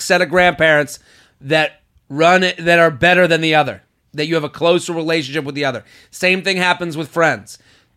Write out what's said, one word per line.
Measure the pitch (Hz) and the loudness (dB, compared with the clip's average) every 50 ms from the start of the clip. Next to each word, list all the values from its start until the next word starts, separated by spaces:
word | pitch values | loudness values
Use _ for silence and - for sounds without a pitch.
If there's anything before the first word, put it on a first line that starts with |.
set | - - 190 180 185 | -2 0 0 0 0
of | 151 | 0
grandparents | 156 180 180 175 170 - 156 160 156 147 147 139 - - _ _ _ _ _ _ _ _ | 2 2 2 2 2 2 2 2 4 2 0 -2 -8 -16 _ _ _ _ _ _ _ _
that | 139 135 151 156 151 147 - _ _ _ _ _ _ - | -6 -2 0 0 0 -2 -6 _ _ _ _ _ _ -10
run | 139 143 160 170 180 185 185 | -2 0 2 4 4 4 2
it, | 180 180 180 | 0 -4 -4
that | 170 170 170 170 | 0 2 4 4
are | 170 165 | 4 4
better | 151 120 165 175 180 180 180 165 | 2 2 0 2 4 4 2 2
than | 165 160 | 2 0
the | 160 160 156 | 0 2 2
other, | 151 147 131 101 90 _ _ _ _ _ _ - | 2 0 0 -4 -12 _ _ _ _ _ _ -10
that | 147 151 | -8 -6
you | 160 165 | -4 -2
have | 160 147 | -4 -4
a | 147 | -6
closer | - - 156 170 175 175 170 - 170 | -6 -2 0 2 2 2 0 -4 -6
relationship | 165 160 160 165 165 147 127 135 156 143 | -6 -4 -2 -2 -2 -4 -4 -6 -8 -8
with | 143 139 | -8 -6
the | 143 143 | -6 -4
other. | 139 127 110 - _ _ - _ _ | -4 -6 -6 -10 _ _ -20 _ _
Same | - - - 180 185 190 180 | -8 -4 -2 0 0 0 -2
thing | 190 190 | -4 -2
happens | 185 180 180 180 175 175 170 151 | -2 0 -2 -2 -2 -4 -8 -8
with | 151 160 139 | -8 -10 -6
friends. | - 170 165 156 135 107 98 - - - _ _ _ _ _ _ _ | -2 0 0 0 0 -2 -8 -16 -20 -20 _ _ _ _ _ _ _